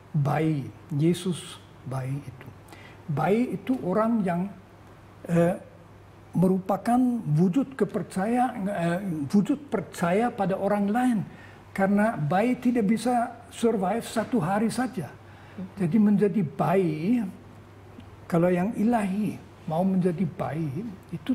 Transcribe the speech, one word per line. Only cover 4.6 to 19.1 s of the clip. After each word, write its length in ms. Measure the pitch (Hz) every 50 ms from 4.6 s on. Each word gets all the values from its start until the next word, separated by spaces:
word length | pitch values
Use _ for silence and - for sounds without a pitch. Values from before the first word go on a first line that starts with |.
| - - - - - - - - - - - - -
eh, 320 | - 170 165 170 170 190 - - - - - - - - - - - - - - -
merupakan 680 | - - 170 190 185 190 185 - 202 190 - 233 240 247 254 247 240 233 190 151 147
wujud 400 | 151 175 196 175 285 262 - -
kepercaya-, 760 | - 208 - - 190 175 - - 190 185 220 240 247 247 254 240 226 190
eh, 360 | 196 202 180 170 170 170 180 208 196 160 156 143
wujud 320 | 131 - 202 202 208 294 277 -
percaya 640 | - - 196 156 - - - 185 170 180 208 233 240
pada 240 | 233 233 196 180 190
orang 320 | 185 190 202 202 208 202
lain. 320 | 196 208 240 254 254 240 202 151 - - - - - - - - - -
Karena 400 | - 196 190 202 202 208 226 233
bayi 400 | - 151 143 180 185 214 247 247
tidak 320 | 240 - 247 240 247 214
bisa 560 | 190 226 214 - 247 247 240 233 - - - - -
survive 560 | - - - 226 226 208 190 180 202 233 -
satu 320 | - - 233 208 208 - 233
hari 320 | 151 170 196 214 226 220
saja. 400 | - - 254 254 - - 147 120 - - - - - - - - - - 185 - -
Jadi 240 | - 190 165 151 226
menjadi 440 | 208 208 208 190 202 202 170 220 185
bayi, 720 | 143 - - 160 147 175 196 190 165 151 151 160 196 247 240 220 185 - - - - - - - - - - - - - - - - - - - -
kalau 160 | - 170 170
yang 240 | 180 185 175 180 208 240 -
ilahi 560 | 208 226 240 226 202 190